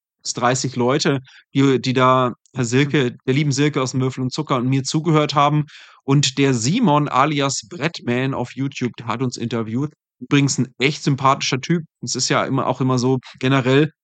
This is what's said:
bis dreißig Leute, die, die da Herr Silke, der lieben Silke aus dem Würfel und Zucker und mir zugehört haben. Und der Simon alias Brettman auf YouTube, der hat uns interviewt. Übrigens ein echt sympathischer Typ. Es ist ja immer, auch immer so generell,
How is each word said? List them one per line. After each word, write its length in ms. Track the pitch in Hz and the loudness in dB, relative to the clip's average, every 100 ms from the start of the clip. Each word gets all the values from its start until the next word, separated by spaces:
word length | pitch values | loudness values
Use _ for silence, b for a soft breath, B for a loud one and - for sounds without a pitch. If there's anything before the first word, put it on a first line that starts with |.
| _ _ | _ _
bis 120 | - | -10
dreißig 420 | - 123 131 131 123 | -2 0 0 -2 -2
Leute, 440 | 120 147 170 139 135 B _ | 0 2 0 -2 -6 B _
die, 260 | 135 139 127 | 2 4 2
die 140 | 131 | 0
da 400 | 127 127 131 123 - _ | 2 4 4 2 -4 _
Herr 120 | 135 117 | -6 0
Silke, 500 | 127 143 143 123 113 - | 2 2 0 0 -2 -2
der 80 | |
lieben 180 | 135 147 | 0 0
Silke 280 | 131 147 147 | 0 0 0
aus 100 | 127 | -2
dem 100 | 131 | -2
Würfel 200 | 131 131 | -4 -2
und 120 | 127 | -6
Zucker 240 | - 143 131 | -6 -4 -2
und 100 | 127 | 0
mir 160 | 135 | 0
zugehört 520 | 135 160 165 151 147 143 | 0 -2 2 2 2 2
haben. 280 | 143 151 147 B B B | 2 2 -2 B B B
Und 340 | - 139 131 135 | 2 2 2 2
der 160 | 139 | 2
Simon 540 | 123 117 226 208 147 147 | 2 0 2 4 4 2
alias 540 | 127 147 147 139 - 107 | 2 2 0 -2 -4 -10
Brettman 640 | 170 156 - - 123 135 | -6 -6 -6 -4 -2 -2
auf 180 | 98 123 | -4 -6
YouTube, 380 | 123 135 - 123 - | -6 -8 -4 -6 -6
der 80 | 117 | -8
hat 140 | 113 | -4
uns 160 | 131 - | -4 -4
interviewt. 560 | 113 117 110 120 147 - _ _ | -6 -4 -4 -6 -6 -10 _ _
Übrigens 380 | 127 143 139 - | -2 2 2 0
ein 100 | 120 - | -4 -2
echt 260 | 135 - | -2 -2
sympathischer 580 | 156 127 135 143 - 131 | -2 0 0 0 -2 -4
Typ. 220 | - 170 156 _ | -2 -4 -4 _
Es 140 | - 127 | -10 -6
ist 140 | - | -2
ja 140 | 131 113 | -2 0
immer, 220 | 131 - | -2 -2
auch 140 | - | -2
immer 180 | 131 127 | 0 0
so 200 | 127 131 - - | 0 -2 -4 -6
generell, 520 | 131 139 120 135 156 - | 0 0 2 2 2 -4